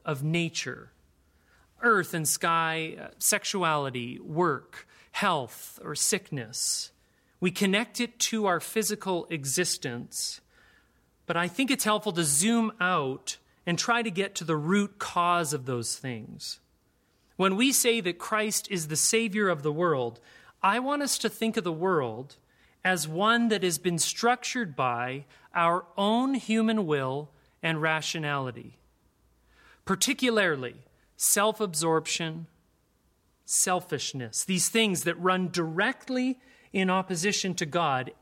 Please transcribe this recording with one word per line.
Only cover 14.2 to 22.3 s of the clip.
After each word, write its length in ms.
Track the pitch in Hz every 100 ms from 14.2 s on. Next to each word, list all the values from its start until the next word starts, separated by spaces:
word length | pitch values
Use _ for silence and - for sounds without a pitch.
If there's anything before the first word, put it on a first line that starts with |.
| 196 -
to 80 |
the 120 | 165 156
root 440 | 151 202 202 -
cause 520 | - - 175 175 160
of 140 | 147 127
those 300 | 123 113 -
things. 640 | 135 117 110 - - - _ _ _ _ _ _ _
When 220 | - 190 190
we 160 | 262
say 280 | 262 247 233
that 200 | 180 175
Christ 500 | - 220 214 - -
is 160 | 190 156
the 100 | 151
Savior 520 | - 226 226 202 202
of 160 | 160
the 80 | 147
world, 480 | 151 175 143 120 117 - - - -
I 140 | 190 214
want 240 | 262 285
us 160 | 285 -
to 100 | 220
think 280 | - 226 220
of 80 |
the 80 | 175
world 640 | 160 185 170 123 110 139